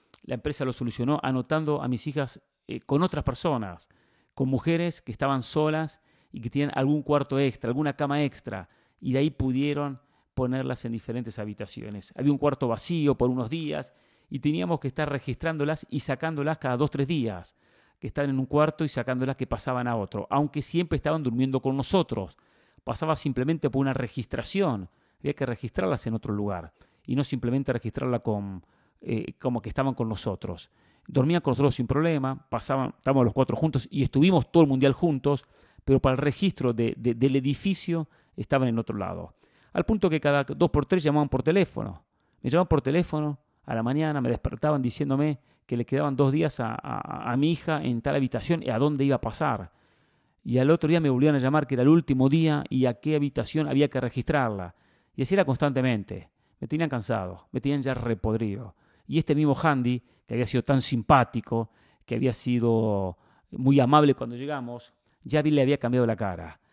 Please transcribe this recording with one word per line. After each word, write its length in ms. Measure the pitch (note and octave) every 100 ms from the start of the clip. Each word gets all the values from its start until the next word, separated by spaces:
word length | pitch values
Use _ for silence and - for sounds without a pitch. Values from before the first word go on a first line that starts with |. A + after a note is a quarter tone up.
| _ -
la 120 | - -
empresa 280 | D3+ C#3+
lo 80 | C3
solucionó 480 | A#2 A#2+ - B2 D3+
anotando 600 | C3+ C3 B2 D#3 D3+ D3
a 60 | C3+
mis 180 | B2 D3+
hijas, 340 | C#3+ C3+ - _ _ -
eh, 100 | -
con 240 | - C#3+
otras 220 | F3+ D3+ -
personas, 640 | B2+ E3+ B2+ G2 F2 - _ _ _ _
con 140 | - C3+
mujeres 540 | C3 E3 E3 F3 -
que 100 | -
estaban 320 | A2 C#3 C3+
solas 580 | - D#3 D3+ D#3 D#3 - _ _ _
y 80 | -
que 100 | A#2
tenían 220 | C#3 C#3+
algún 300 | - C3+ D3+
cuarto 340 | D3 D3 C3+ C3+
extra, 300 | C#3 - A#2
alguna 300 | B2+ D3+ -
cama 260 | C#3+ D3
extra, 460 | C#3+ - - G2+ - _ _ _
y 100 | F2+
de 80 | C3
ahí 100 | D3+
pudieron 680 | - C3 B2+ D3 C#3+ C#3+ C3 _ _ _
ponerlas 520 | - B2+ C3 C3 B2+ A#2
en 80 |
diferentes 440 | A#2 - A#2+ A#2+ A2
habitaciones. 760 | G#2 G2+ G#2+ - G#2+ G#2 - -
Había 160 | C#3
un 60 | C#3
cuarto 320 | D3 C3+ B2
vacío 480 | A2+ - E3+ C#3+ B2
por 120 | B2+
unos 200 | B2+ A2+
días 440 | E3 D3+ D3+ C#3 _ _ _ _
y 100 | C3
teníamos 400 | D3 D#3+ F3+ D#3+
que 80 | C3+
estar 240 | - D3+
registrándolas 720 | C#3 - B2 E3 D#3 C#3+ D#3 -
y 100 | C#3+
sacándolas 600 | - C3+ D#3+ D3+ C#3+ D#3
cada 180 | C3+ B2
dos, 140 | D3
tres 160 | - C#3
días, 500 | E3 A2+ F2+ - _ _ _ _ _
que 80 | -
estaban 220 | - C#3+
en 100 | C3+
un 60 | C3
cuarto 400 | D3 D#3 D3+ D#3
y 20 |
sacándolas 480 | C3 A#2+ B2+ C3 C3
que 120 | B2+
pasaban 380 | A2+ - B2+ A#2+
a 120 | A2+
otro, 300 | F#2+ G#2 -
aunque 320 | C3+ D3 D3
siempre 340 | - E3 F3 D3
estaban 280 | D3 D#3+
durmiendo 380 | C3 A#2 C3 C3
con 140 | C3+ C3+
nosotros. 640 | C3 F#3+ - A2 F2+ - _ _ _ _ -
Pasaba 320 | A#2+ D#3+ D3+
simplemente 520 | D3+ B2 C3 E3 C#3+
por 120 | C3
una 120 | C3+
registración, 960 | C3+ B2 - A2 B2 - G3 F3+ G#2+ F#2 _ _ _
había 140 | C#3+
que 120 | - C3
registrarlas 600 | A2+ A#2 - F#3 C3+ A#2+
en 60 |
otro 200 | A2+ -
lugar 380 | G#2 G2+ F2+ E2+ _ _ _ -
y 120 | B2+
no 80 | C#3+
simplemente 480 | B2 A#2+ C3 C#3
registrarla 460 | A#2+ A2+ C3+ B2+ B2
con, 440 | - G#2 G2+ F#2 - _ _ _
eh, 320 | - A2+ - -
como 220 | C3 A#2+
que 60 | G#2
estaban 260 | - C3+
con 140 | C3 A2+
nosotros. 640 | G#2 A2 F#2 F#2+ E2+ - _ _ _ -
Dormían 340 | C3+ C3+ E3+
con 100 | -
nosotros 220 | A#2+ C#3+
sin 140 | C3+ A#2+
problema, 600 | C#3+ E3 D#3 C3 C3+ -
pasaban, 460 | A#2 - C3+ B2+ -
estábamos 300 | - C#3 A#2+
los 80 |
cuatro 240 | - C3 A#2
juntos 300 | D#3+ C3+ -
y 120 | C#3+
estuvimos 480 | C3 C3+ E3+ F3 -
todo 100 | E3+
el 80 | D3
mundial 240 | C3 C#3
juntos, 500 | C3+ F3 C3+ C#3+ C#3 - _ _ -
pero 160 | - C3+
para 140 | C3+
el 60 | B2+
registro 540 | C#3+ - G3 - B2+
de, 200 | A2+ A2+ -
de, 200 | A#2+ A#2
del 200 | C3+ C3+
edificio 720 | C3 C#3 G3 F#3+ - E3 D3+ _ _ -
estaban 320 | - C#3 B2+
en 80 | A2+
otro 180 | A2+ G#2+
lado. 400 | F#2 F2 E2+ _ _ _ _
Al 100 | -
punto 280 | E3+ A3 F3+
que 100 | D#3
cada 220 | D3 C#3+
dos 260 | C3+ C#3+ F3
por 160 | D3 C#3
tres 160 | F#3
llamaban 260 | D3 D3 D3
por 140 | C3
teléfono. 640 | D#3 F#3+ F3 - G#2 F#2 _ _ _ _
Me 80 | A#2+
llamaban 160 | D#3 F3+
por 160 | D#3
teléfono 560 | C3+ D#3+ F3 D3+ D3+ C#3+ _ _ -
a 80 |
la 80 | A#2
mañana, 400 | A#2 C#3+ D#3 D3
me 80 | A#2+
despertaban 520 | A#2 - A#2+ D3+ D3
diciéndome 580 | B2+ - C#3+ C3+ D3+ C#3 _ _ _
que 100 | A#2+
le 120 | A2+
quedaban 280 | C3 D3 C3+
dos 160 | C3+
días 280 | D3 D#3 -
a, 160 | A2+ A#2
a, 560 | C#3 A#2 - - A#2+
a 40 | B2
mi 160 | D3+
hija 300 | E3+ - D#3
en 180 | C3 A#2
tal 140 | C#3 C#3+
habitación 460 | C3 A2 A#2 E3
y 80 | B2+
a 80 | A2+
dónde 260 | D3 C#3+
iba 120 | C#3 B2+
a 60 |
pasar. 500 | C3+ - D3+ G#2+ F2 _ _ _ _ _ _ _
Y 160 | - B2
al 100 | C3+
otro 180 | E3+ D#3
día 140 | E3
me 80 | D3+
volvían 240 | B2+ D3+
a 60 | C#3+
llamar 260 | C3 D3+ C#3+
que 80 |
era 80 | B2
el 80 | C3
último 400 | E3 - C3 C3+
día 340 | E3 D#3+ D3 -
y 160 | C3 B2+
a 140 | A2+
qué 160 | D3+ D3+
habitación 520 | C#3+ - A2 D#3 D3
había 220 | C3+ D3
que 100 | C3
registrarla. 760 | B2 B2+ A#2 D3 A#2+ G2+ F2 - _ _ _ -
Y 80 |
así 100 | C3
era 120 | G3 D#3
constantemente. 840 | B2+ D3 C3 B2+ A2 F#2+ F#2 - _ _ _
Me 80 | -
tenían 220 | D#3 D#3+
cansado, 580 | B2+ G#2 A2+ F#2 F#2+ -
me 80 | C3+
tenían 220 | C#3 C#3+
ya 140 | C3+ B2
repodrido. 800 | A2+ G#2+ A2 G#2+ A2 G2 D2+ - _ _ -
Y 100 | D3+
este 160 | D#3
mismo 240 | D3 D3+ C#3
Handy, 440 | D#3+ C#3 A#2+ B2 - _ -
que 80 | A#2
había 100 | A#2+
sido 180 | B2+
tan 160 | - C3+
simpático, 920 | - B2 - C#3 A#2 A#2 - A#2 A2+ _ _ _ -
que 100 | A#2
había 180 | C3
sido 840 | A2+ B2 B2 A#2 A2+ A2 G2+ F#2+ F2 _ _ _
muy 300 | - C3 C#3
amable 340 | B2 D3+ D3
cuando 220 | C3 A#2 A#2+
llegamos, 580 | C#3+ C#3+ A#2+ A#2+ - _ _ _
ya 180 | - D3+
vi-, 80 | D3+
le 140 | D3
había 160 | C3 C#3+
cambiado 260 | A#2+ B2+ A#2
la 100 | G#2
cara. 440 | G2+ F2 E2 - _